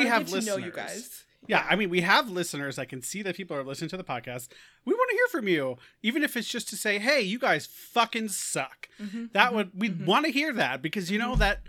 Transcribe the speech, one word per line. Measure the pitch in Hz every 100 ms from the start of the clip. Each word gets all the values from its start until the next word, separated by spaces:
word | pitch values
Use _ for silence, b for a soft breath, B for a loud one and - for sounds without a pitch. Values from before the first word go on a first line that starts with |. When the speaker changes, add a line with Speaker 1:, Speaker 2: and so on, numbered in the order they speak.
Speaker 1:
wanna | 254
Speaker 2:
have | 226 -
Speaker 1:
get | 190
to | 220
know | 196
you | 175
Speaker 2:
listeners. | 147
Speaker 1:
guys. | - 190 240 - - _ -
Speaker 2:
Yeah, | 180
Speaker 1:
Yeah. | 135
Speaker 2:
I | 180
mean, | 196
we | 180
have | 175 226 254
listeners. | 180 170 147 139 135
I | 131
can | 131
see | - 190
that | 196 175
people | 185 147
are |
listening | 135 131 160
to | 185
the |
podcast. | 175 123 120 123 - B B B -
We |
wanna | 453 508
hear | 440 494
from | 320 202
you, | 160 135 123 b b
even | 214 285
if | 294 -
it's | -
just | 240 -
to | 214
say, | 214 202
"Hey, | 220 294
you | 190 240
guys | 240 156 -
fucking | - - 233 226 233 220
suck." | 185 - 151 135 - - -
Speaker 1:
Mm-hmm, | 208 226 233
Speaker 2:
That | 196 240
Speaker 1:
mm-hmm, | 220
Speaker 2:
would, | 196
we'd | 185 220 170
Speaker 1:
mm-hmm. | 147
Speaker 2:
wanna | 233 311
hear | 262 311
that | 233 135 131
because, | 156 208 170
you | 208
know, | 240
Speaker 1:
Mm-hmm. | 254
Speaker 2:
that, | 202 208